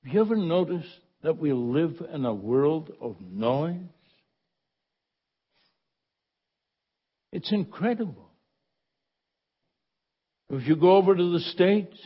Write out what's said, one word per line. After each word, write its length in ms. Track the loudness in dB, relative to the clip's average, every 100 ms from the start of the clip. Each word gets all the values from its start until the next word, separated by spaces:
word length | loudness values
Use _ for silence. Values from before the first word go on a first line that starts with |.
Have 100 | -2
you 80 | 0
ever 140 | 2 0
noticed 640 | 0 0 0 -4 -8 -20 _ _
that 160 | -4 -2
we 160 | 0
live 480 | 0 0 0 0 -4 -10
in 140 | -4 -4
a 80 |
world 580 | -4 0 2 2 0 -6 -12
of 220 | -12 -12
noise? 540 | -14 -4 -2 0 -2 -6 -12 _ _ _ _ _ _ _ _ _ _ _ _ _ _ _ _ _ _ _ _ _ _ _ _ _ _ _ _ _ _ _ _ _ _
It's 200 | -10 -4
incredible. 800 | -4 -4 -4 -4 -2 -6 -10 -20 _ _ _ _ _ _ _ _ _ _ _ _ _ _ _ _ _ _ _ _ _ _
If 180 | -8 0
you 80 | 4
go 200 | 6 6
over 200 | 6 4
to 160 | 2
the 80 | 0
States 560 | -4 2 4 4 0 -14